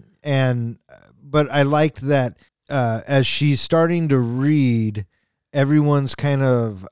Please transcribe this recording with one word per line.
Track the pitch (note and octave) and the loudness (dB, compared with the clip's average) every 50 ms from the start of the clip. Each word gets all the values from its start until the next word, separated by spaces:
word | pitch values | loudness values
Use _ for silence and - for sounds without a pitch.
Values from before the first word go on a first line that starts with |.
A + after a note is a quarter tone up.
| - _ _ _ - | -14 _ _ _ -6
and, | D3 C#3 C3+ C3 B2+ B2 A#2+ A#2 A#2 A#2 - _ _ - - - - _ _ | -2 0 0 0 0 0 -2 -4 -8 -10 -12 _ _ -20 -20 -20 -20 _ _
but | - C#3+ C3+ D3+ D3 C3+ | -12 -2 0 0 0 0
I | C3+ D3 C#3 | 2 0 2
liked | C#3 D3+ D3+ D#3 D#3 - - C3 | 2 2 2 0 0 -2 -4 -4
that, | C#3 D3 C#3 B2+ A#2+ - _ _ _ _ _ _ - | 0 0 0 0 -2 -6 _ _ _ _ _ _ -6
uh, | C#3+ C#3 B2 A#2 A2+ A2+ - | -2 -2 0 0 -2 -4 -4
as | - C#3 C#3 B2+ | 0 2 2 2
she's | - - - D3 D3 C#3 B2 | 2 0 0 2 0 0 0
starting | - - E3+ E3 E3 E3+ F3 E3+ E3 D3+ | 0 0 2 2 2 2 0 0 0 2
to | C#3 | 2
read, | C3 A#2+ A#2 A#2+ B2+ C3+ D3 D#3 D3 C3+ B2 A#2 A2+ A2 G#2+ G#2 G#2+ G2 _ _ _ _ _ _ _ _ _ | 2 0 0 -2 -2 0 0 2 2 2 2 2 0 0 -2 -4 -8 -12 _ _ _ _ _ _ _ _ _
everyone's | - C#3+ C#3 C#3 D3+ D3+ D3 D3 D3 C#3+ C#3 B2+ - | -2 -2 0 2 2 2 2 2 0 0 0 -4 -6
kind | - - C#3+ C#3+ C3+ | -4 -2 -2 0 0
of, | C3+ C3 B2+ A#2+ A#2 A2+ G#2 F#2+ F#2+ - | 2 2 2 0 0 -2 -6 -10 -14 -16